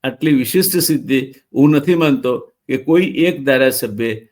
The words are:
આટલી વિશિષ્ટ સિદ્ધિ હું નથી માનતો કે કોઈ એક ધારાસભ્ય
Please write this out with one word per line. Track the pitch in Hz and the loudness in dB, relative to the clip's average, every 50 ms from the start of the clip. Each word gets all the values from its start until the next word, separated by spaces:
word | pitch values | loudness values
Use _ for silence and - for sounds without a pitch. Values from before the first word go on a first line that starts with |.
| - | -6
આટલી | 131 123 - 156 156 147 | -6 -6 -2 0 2 2
વિશિષ્ટ | 131 123 113 - 185 185 190 - | 2 0 0 0 0 0 0 -2
સિદ્ધિ | 175 170 - 156 139 - - 135 131 127 - - - _ _ - | -2 0 0 -2 -2 -2 -2 -2 -2 -2 -4 -14 -20 _ _ 0
હું | 131 139 151 | 2 4 4
નથી | 151 147 147 180 175 | 4 2 2 2 0
માનતો | 170 160 151 139 127 - 127 123 113 | 2 2 2 2 0 -2 -4 -4 -4
કે | - _ _ _ _ - 127 | -8 _ _ _ _ -6 -6
કોઈ | 131 131 151 160 180 190 | -6 -2 2 2 2 2
એક | 160 - 139 165 175 170 - 139 | 0 -2 0 0 -2 -2 -2 -2
ધારાસભ્ય | 139 135 127 131 131 127 - - 117 104 104 117 113 110 110 - _ | 0 2 4 2 2 2 -2 -6 -6 -6 -4 -4 -4 -4 -6 -12 _